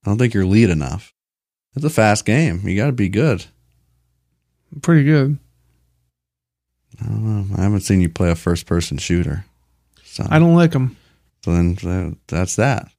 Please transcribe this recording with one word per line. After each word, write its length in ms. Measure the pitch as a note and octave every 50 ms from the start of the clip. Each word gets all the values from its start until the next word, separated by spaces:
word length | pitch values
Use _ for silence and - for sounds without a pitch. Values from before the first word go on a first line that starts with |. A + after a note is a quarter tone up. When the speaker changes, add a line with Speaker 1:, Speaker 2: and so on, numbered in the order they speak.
| _
Speaker 1:
I 40 | G2+
don't 80 | G2+
think 160 | A2 B2+ A#2 G#2+
you're 120 | G2+ F#2+
lead 240 | F#2 G2 A2 A#2 F#2+
enough. 440 | F2 D2+ C#2+ C2 D2 G2+ - - _ _ _ _ _ _ _ _ _ _ _ _ _
It's 80 | C3+ D3
a 60 | D#3
fast 360 | - - A2 G#2+ G#2 G#2+ -
game. 360 | - G#2+ C#3+ E3 C3+ E2 F2+ G2
You 120 | F#2 F#2
gotta 160 | G2+ A2+ D3 B2+
be 160 | A#2+ G#2 F2+
good. 360 | F#2 G#2+ D3 D#3 A2 F2 - - _ _ _ _ _ _ _ _ _ _ _ _ _ _ _ _ _ _ _ _ _ _ _ _ - D3
Speaker 2:
Pretty 220 | - - E3+ D#3 C#3
good. 340 | D3 D#3 D3 C3 C#3 D3 - _ _ _ _ _ _ _ _ _ _ _ _ _ _ _ _ _ _ _ _ _ _ _ _ _ _ _ _ _ _ - -
Speaker 1:
I 40 | A2
don't 420 | A2 G#2+ A2 A2 A2 G#2+ G#2 G2 G2
know. 60 | G2
I 40 | F2 F#2
haven't 180 | G2+ G#2 G2
seen 180 | - - G2 F#2+
you 60 | F2+ E2
play 200 | - - F#2 E2+
a 40 | E2+
first-person 640 | E2 - F2 E2+ E2 - - E2+ E2+ E2 - D2 C#2
shooter. 460 | - - E2+ F2 E2+ D2 C#2+ F#2 G2 _ _ _ _ _ _ _ _ _ _ _ _
So. 200 | - - - - -
Speaker 2:
I 100 | D3+ D#3+
don't 160 | E3 E3+ E3+
like 180 | E3+ E3+ D#3+ E3
'em. 200 | C3+ C3 B2 - _ _ _ _ _ _ _ _ _ -
Speaker 1:
So 100 | - E2+
then 220 | E2+ F2 F2 F2
tha-, 400 | F2+ - F2 F2+ F#2 F2+ D#2+ - _ _
that's 280 | - - E2 F#2 - -
that. 320 | - A2 C#3 B2 - - _ _